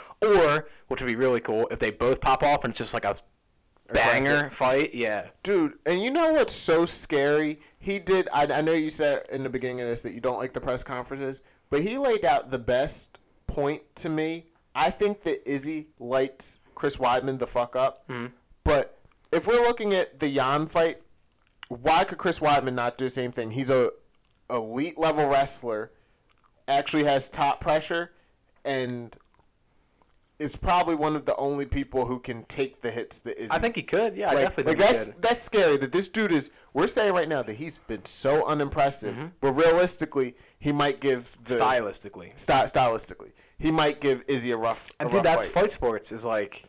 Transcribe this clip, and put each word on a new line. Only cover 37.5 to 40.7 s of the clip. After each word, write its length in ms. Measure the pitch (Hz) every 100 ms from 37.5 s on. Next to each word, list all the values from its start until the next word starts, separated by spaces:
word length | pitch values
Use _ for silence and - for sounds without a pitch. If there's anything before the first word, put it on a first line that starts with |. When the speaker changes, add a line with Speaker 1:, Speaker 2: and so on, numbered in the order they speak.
Speaker 2:
he's 240 | 110 151 -
been 240 | - 104 -
so 400 | - 135 151 147
unimpressive, 680 | 151 143 151 139 - - 117
Speaker 1:
Mm-hmm. 120 | 160 -
Speaker 2:
but 140 | 139
realistically, 840 | 131 165 165 269 - 151 139 123 - - _
he 140 | 147